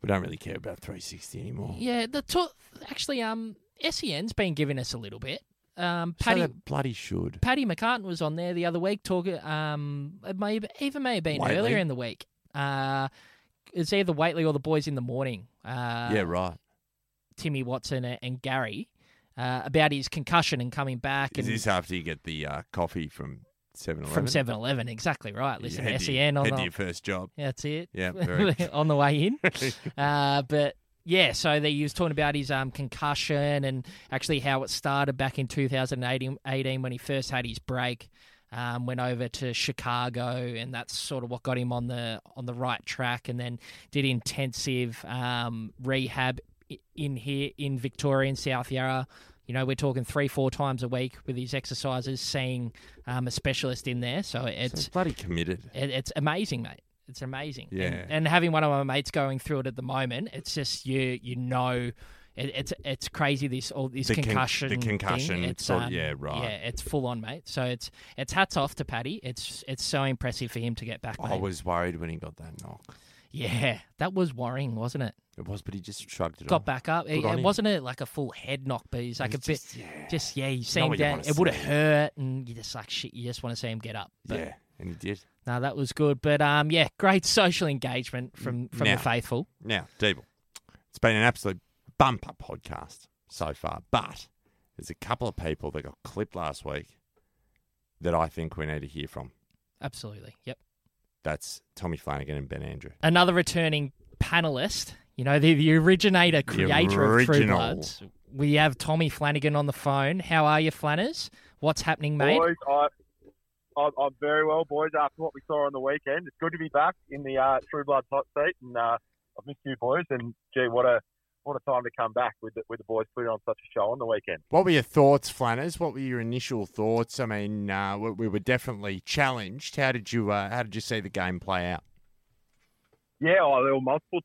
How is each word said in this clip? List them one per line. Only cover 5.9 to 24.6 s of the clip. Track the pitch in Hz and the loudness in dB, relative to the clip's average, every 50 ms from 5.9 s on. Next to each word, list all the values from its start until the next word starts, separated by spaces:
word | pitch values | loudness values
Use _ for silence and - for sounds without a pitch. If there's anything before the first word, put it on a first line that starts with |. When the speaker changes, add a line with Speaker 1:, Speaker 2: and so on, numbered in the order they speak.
| 175 170 170 175 165 - | 0 0 -2 -4 -4 0
Speaker 1:
So | - | 4
Speaker 2:
Paddy, | 233 214 180 | 4 6 6
Speaker 1:
they | 170 | 4
bloody | 143 123 - _ - 139 143 135 135 113 | 2 0 -8 _ -4 -2 -2 0 -2 -4
should. | - - - 95 87 87 - - - | -6 -6 -4 -4 -2 -2 -4 -2 0
Speaker 2:
Paddy | - 240 254 285 262 | 2 2 2 2 2
McCartan | 214 170 - 220 226 247 240 | -2 -2 0 0 0 0 0
was | 190 190 175 160 | -2 -6 -4 -2
on | 170 151 156 | -2 -2 -2
there | 165 175 175 180 | -2 -4 -2 -2
the | 170 170 | 0 0
other | 170 165 170 | 0 0 0
week | 170 190 208 202 - | 0 0 -2 -2 -2
talking. | - 190 180 175 190 175 - - | 0 0 0 0 -2 -6 -6 -6
Um, | 151 156 151 156 151 151 147 147 147 143 143 143 147 180 196 - | -4 -2 -2 0 -2 -2 -2 -4 -4 -4 -4 -6 -8 -10 -12 -10
it | 185 190 190 | -8 -4 -2
may | 208 202 214 | -2 0 0
have, | 220 208 214 - - | -2 -2 -6 -8 -4
even | 285 277 269 294 269 | -4 -4 -2 -2 -2
may | 254 240 | 0 0
have | 190 160 | 0 0
been | 160 151 - | 0 0 0
Speaker 1:
Lately. | - - - | 0 0 2
Speaker 2:
earlier | 175 214 233 233 | 2 4 4 4
in | 208 180 | 2 2
the | 156 135 | 0 0
week. | 123 123 117 - - - _ _ _ _ _ - | -2 -4 -6 -6 -10 -16 _ _ _ _ _ -6
Uh, | 143 139 139 139 135 135 135 135 135 135 135 - - - - - _ _ _ _ _ _ - - | -2 -2 0 0 0 0 0 0 0 0 -2 -4 -10 -20 -20 -20 _ _ _ _ _ _ -8 -4
it's | 180 170 156 202 | -2 0 2 2
either | 196 196 180 | 2 4 2
Waitley | 165 143 156 175 151 170 160 | 2 2 2 2 2 4 2
or | 156 151 | 2 2
the | 143 | 2
boys | 131 156 156 156 147 | 2 2 2 2 2
in | 156 143 | 0 -2
the | 131 | -2
morning. | 123 123 117 127 135 131 117 98 113 - _ _ _ | -4 -2 -2 -2 -2 -2 -4 -6 -10 -16 _ _ _
Uh, | - 120 113 123 120 117 117 120 120 | -8 -6 -4 -4 -4 -4 -4 -2 0
Speaker 1:
Yeah, | 113 107 | 2 2
right. | 95 82 85 90 92 90 85 - _ _ _ _ _ _ _ _ _ _ _ _ _ _ _ | 2 2 2 0 0 0 -4 -8 _ _ _ _ _ _ _ _ _ _ _ _ _ _ _
Speaker 2:
Timmy | - - 160 143 135 | -6 -4 -2 -2 -2
Watson | 131 120 127 127 - - 147 127 123 | -2 -2 -4 -4 -4 -4 -4 -2 -2
a-, | 123 123 - - | -4 -6 -6 -6
and | 127 127 127 | -6 -6 -4
Gary, | - 135 131 135 123 110 104 117 226 - _ _ _ _ _ _ _ _ _ | -4 -2 0 0 0 -2 -4 -8 -10 -12 _ _ _ _ _ _ _ _ _
uh, | - 127 127 127 127 - | -4 -2 -2 -2 -2 -4
about | - 131 156 151 151 | 2 4 4 6 6
his | 147 139 127 | 4 0 -2
concussion | - - 160 131 - 165 170 156 - 156 131 | -4 -4 -6 -2 4 4 4 4 4 0 0
and | 120 123 | -2 -4
coming | - 147 143 135 127 | -2 -4 -4 -2 -4
back. | 120 - 135 135 139 139 135 - | -4 -4 -2 -2 0 -2 -2 -2
Speaker 1:
Is | - 127 | -2 -2
Speaker 2:
And | 123 214 | 0 -2
Speaker 1:
this | 214 208 | 0 2
after | - 98 90 85 - 90 | 2 2 2 0 -2 -4
you | 90 80 | -4 -4
get | 82 78 73 _ | -4 -6 -6 _
the, | 82 80 78 73 | -6 -6 -4 -4
uh, | 71 71 71 82 _ | -4 -6 -6 -8 _
coffee | - - 87 85 - 90 78 | -2 -2 -2 0 0 -4 -6
from | 73 - - 67 69 67 - - _ _ _ _ _ _ | -6 -6 -10 -12 -10 -12 -14 -18 _ _ _ _ _ _
seven | - - - 80 76 71 | -10 -6 -6 -6 -4 -4
eleven? | - 151 | -2 0
Speaker 2:
From | 156 143 | 0 0
seven | 123 143 151 131 117 117 | 2 2 0 0 0 -4
eleven, | 107 | -4